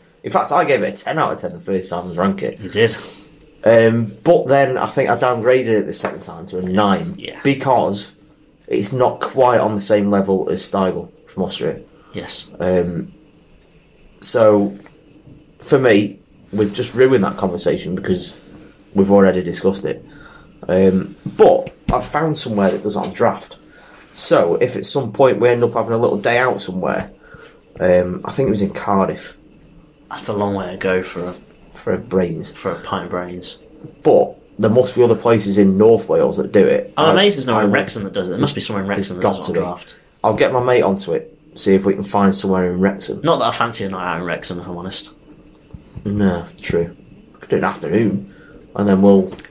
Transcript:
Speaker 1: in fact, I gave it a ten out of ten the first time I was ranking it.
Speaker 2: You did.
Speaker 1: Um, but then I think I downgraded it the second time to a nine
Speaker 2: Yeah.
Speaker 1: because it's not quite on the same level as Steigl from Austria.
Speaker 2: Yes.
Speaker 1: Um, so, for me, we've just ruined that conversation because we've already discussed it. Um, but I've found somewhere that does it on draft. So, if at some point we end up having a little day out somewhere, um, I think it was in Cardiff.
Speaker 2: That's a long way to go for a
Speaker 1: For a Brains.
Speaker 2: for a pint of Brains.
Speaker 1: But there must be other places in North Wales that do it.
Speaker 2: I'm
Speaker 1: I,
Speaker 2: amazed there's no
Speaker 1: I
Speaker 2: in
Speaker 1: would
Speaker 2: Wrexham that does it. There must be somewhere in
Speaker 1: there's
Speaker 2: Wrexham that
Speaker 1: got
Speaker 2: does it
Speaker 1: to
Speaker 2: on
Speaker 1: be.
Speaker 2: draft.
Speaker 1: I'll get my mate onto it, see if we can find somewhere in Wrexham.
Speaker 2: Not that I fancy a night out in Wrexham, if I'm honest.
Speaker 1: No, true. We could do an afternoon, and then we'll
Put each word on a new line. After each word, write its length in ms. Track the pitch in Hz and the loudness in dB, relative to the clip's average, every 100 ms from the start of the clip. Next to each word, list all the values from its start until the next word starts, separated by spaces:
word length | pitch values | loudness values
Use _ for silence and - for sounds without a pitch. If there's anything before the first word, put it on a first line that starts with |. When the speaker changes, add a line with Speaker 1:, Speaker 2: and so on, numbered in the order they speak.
| _ _ | _ _
Speaker 1:
in 80 | 110 | -4
fact, 220 | - 110 | -2 0
I 120 | 151 | 0
gave 180 | 147 123 | 2 0
it 160 | 95 98 | 0 -6
a 60 | |
ten 140 | - 156 | -6 -2
out 160 | 131 | -2
of 40 | - | -4
ten 140 | 87 | -8
the 80 | 85 | -12
first 300 | 98 95 - | -6 -4 -4
time 160 | 87 90 | -8 -8
I 20 | |
was 80 | 82 | -2
ranking 360 | 98 98 57 | -2 -2 -6
it. 80 | - | -8
Speaker 2:
You 100 | 95 | -8
did. 260 | 101 113 - - - - - - _ | 0 0 0 -14 -18 -20 -20 -20 _
Speaker 1:
Um, 460 | 107 117 113 117 107 - | 4 6 6 4 -2 -2
but 220 | 165 170 127 | 2 2 4
then 300 | 139 131 127 | 2 2 0
I 80 | - | -2
think 240 | - 131 | -2 0
I 60 | - | 2
downgraded 500 | 127 117 117 131 113 | 0 0 2 2 2
it 160 | 107 - | 0 0
the 60 | |
second 280 | - 95 - | -6 -8 -8
time 260 | - 82 82 | -14 -16 -12
to 120 | 90 | -8
a 40 | |
nine 540 | 92 95 104 90 85 - | -2 0 2 0 -2 -10
Speaker 2:
Yeah. 200 | - - | -14 -4
Speaker 1:
because 720 | 143 135 135 117 85 101 - - _ _ _ _ - | -2 -2 0 0 0 -4 -10 -16 _ _ _ _ -6
it's 220 | - - | -4 -4
not 280 | 127 123 - | 0 0 0
quite 400 | - 131 123 120 | -6 2 4 4
on 140 | 107 | 2
the 60 | 104 | -2
same 260 | 98 104 101 | 0 2 2
level 400 | 101 98 95 - | 0 2 0 0
as 140 | 90 | -6
Steigl 480 | - 98 92 87 85 _ - | -4 -2 0 -2 -10 _ -16
from 140 | 98 | -8
Austria. 360 | 92 - 80 - - _ _ | -6 -4 -6 -6 -14 _ _
Speaker 2:
Yes. 340 | - - - - - | -14 -8 -10 -10 -6
Speaker 1:
Um, 540 | 90 90 87 82 - - _ _ _ _ _ _ _ _ - - | 0 0 0 -6 -10 -16 _ _ _ _ _ _ _ _ -20 -14
so, 540 | - 123 107 104 98 - - _ _ - - - _ _ | -4 4 6 6 2 -4 -20 _ _ -20 -20 -20 _ _
for 180 | - 143 | 0 2
me, 400 | 127 104 107 - _ _ - | 4 4 2 -8 _ _ -10
we've 200 | 104 101 | -2 -2
just 200 | - 120 | -2 -6
ruined 300 | 117 131 127 | 2 4 4
that 120 | 90 - | 0 -2
conversation 560 | 95 87 - 76 80 | -4 -2 -2 -2 -4
because 480 | 92 - 90 - - - - - - _ | -8 -4 -4 -4 -18 -20 -20 -20 -20 _
we've 160 | 98 98 | 0 4
already 320 | 101 98 90 | 6 6 2
discussed 420 | 87 - 95 98 | -2 -2 -2 0
it. 200 | 73 - - - - - - - - | -6 -8 -12 -20 -20 -20 -20 -14 -2
Um, 460 | 92 95 - - - - - | 4 4 2 -2 -10 -10 4
but 360 | 185 - - - - | 6 6 0 -10 -2
I've 120 | 123 | -2
found 320 | - 151 156 147 | 0 -2 -2 -2
somewhere 340 | 123 104 95 | -4 0 0
that 120 | - | 0
does 140 | 104 98 | -4 -6
it 20 | |
on 140 | 95 | -6
draft. 460 | - 92 - - - _ - - - - | 0 0 0 -12 -20 _ -20 -20 -20 -20
So, 440 | - - 156 85 82 | -10 0 2 4 2
if 200 | 127 - | 0 -2
at 100 | - | -6
some 260 | 143 120 | -4 -4
point 280 | - 131 101 | 2 4 4
we 80 | 120 | 2
end 140 | 120 | 4
up 80 | 117 | 2
having 200 | 120 113 | 0 -2
a 60 | 113 | 0
little 200 | 117 101 | 0 0
day 200 | 120 120 | 0 0
out 220 | 127 - | 0 -2
somewhere, 500 | - 92 76 - - - - - - - _ - | -6 -6 -4 -4 -6 -16 -20 -20 -20 -20 _ -2
um, 400 | 90 90 90 90 | 2 4 2 -4
I 60 | - | -8
think 160 | - 131 | -2 0
it 20 | |
was 120 | 104 | 0
in 100 | 98 | -2
Cardiff. 640 | - - 98 92 - - - - - - - _ _ - | -4 -2 2 2 -2 -12 -20 -20 -20 -20 -20 _ _ -16
Speaker 2:
That's 180 | - - | -12 -6
a 40 | |
long 200 | 104 101 | -2 -2
way 160 | 98 90 | -2 -6
to 40 | 92 | -4
go 260 | 98 92 | 0 0
for 220 | 92 87 | -2 -8
a 80 | 90 - - - - | -10 -10 -18 -20 -20
Speaker 1:
For 200 | - - | -12 -6
a 40 | 92 | -6
Brains. 520 | - 92 87 80 - | 0 0 0 -4 -10
Speaker 2:
for 180 | - 98 | -10 -8
a 80 | 85 | -8
pint 240 | - 95 87 | -6 -8 -6
of 40 | |
Brains. 480 | 90 90 90 - - - - - - | -8 -8 -12 -14 -16 -20 -20 -20 -2
Speaker 1:
But 340 | 156 101 - - _ - | 4 4 4 -4 _ -2
there 120 | 110 | 2
must 240 | 123 123 | 4 2
be 80 | 123 | 4
other 140 | 120 104 | 4 4
places 420 | 120 113 101 98 | 2 2 2 4
in 180 | 98 95 | 4 6
North 320 | 110 110 - | 6 6 2
Wales 280 | 80 73 69 | 2 2 0
that 160 | - | 0
do 120 | 101 71 | 4 4
it. 260 | - - - | 2 -2 0
Speaker 2:
I'm 120 | 160 | 2
Speaker 1:
I, 40 | |
Speaker 2:
amazed 260 | 180 202 143 | 4 2 0
there's 80 | 127 | 0
no 80 | 110 | 0
Speaker 1:
I 80 | |
Speaker 2:
in 60 | 104 | 2
Speaker 1:
would 40 | |
Speaker 2:
Wrexham 300 | 101 98 113 | 0 -2 -6
that 80 | 98 | -6
does 160 | 98 90 | -6 -4
it. 40 | |
There 80 | 92 | -2
must 140 | 139 | -2
be 60 | 98 | -2
somewhere 240 | - 104 | -6 -6
in 40 | 95 | -4
Speaker 1:
there's 220 | 98 98 | -4 -4
Speaker 2:
Wrexham 60 | 92 | -2
that 60 | |
Speaker 1:
got 140 | 101 95 | -2 -2
Speaker 2:
does 120 | - | -4
it 40 | |
Speaker 1:
to 60 | 82 | -4
Speaker 2:
on 40 | 90 | -4
Speaker 1:
be. 20 | |
Speaker 2:
draft. 220 | 90 - - _ - | -8 -14 -20 _ -4
Speaker 1:
I'll 140 | - 120 | -2 2
get 160 | 143 | 2
my 100 | 127 | 2
mate 200 | 127 123 | 2 2
onto 300 | - - - | 2 -2 -4
it, 220 | 82 - _ _ - | -6 -6 _ _ -6
see 180 | 101 | 2
if 100 | 95 | 2
we 100 | 98 | 2
can 100 | 98 | -2
find 300 | - 101 98 | -2 0 0
somewhere 360 | 95 98 92 90 | 0 0 0 0
in 80 | 90 | 0
Wrexham. 400 | 98 98 - - | 0 -2 -10 -6
Speaker 2:
Not 160 | 156 160 | -2 0
that 60 | 117 | 0
I 40 | |
fancy 340 | - 117 113 | -2 -4 -4
a 40 | 98 | -8
night 240 | 92 90 | -6 -6
out 40 | 85 | -6
in 40 | |
Wrexham, 360 | 87 78 - 87 | -6 -6 -8 -10
if 80 | 90 | -10
I'm 80 | 87 | -12
honest. 340 | 92 - - - - - _ _ _ - - - | -8 -10 -12 -20 -20 -20 _ _ _ -20 -20 -12
Speaker 1:
No, 420 | 104 101 98 87 - - | -6 0 0 0 -8 -14
true. 340 | - 87 85 - - - - | -4 -2 -2 -8 -20 -20 -20
We 40 | - | -18
could 80 | - | -4
do 60 | 92 | -2
an 80 | |
afternoon, 680 | 90 - 76 98 107 - - - - - - - | -2 -4 -2 0 0 -2 -8 -20 -20 -20 -14 -4
and 120 | 101 | 2
then 140 | 95 | 4
we'll 300 | 101 98 92 - - | 6 6 2 -8 -20